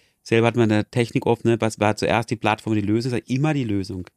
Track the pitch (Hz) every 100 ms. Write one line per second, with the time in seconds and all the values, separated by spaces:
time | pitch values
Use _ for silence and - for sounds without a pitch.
0 | _ _ - 113 117 117 110 107 - 127
1 | 113 123 - 120 117 113 110 - 104 104
2 | 80 107 117 113 110 110 110 107 101 113
3 | 127 120 - 131 156 143 117 101 92 95
4 | 90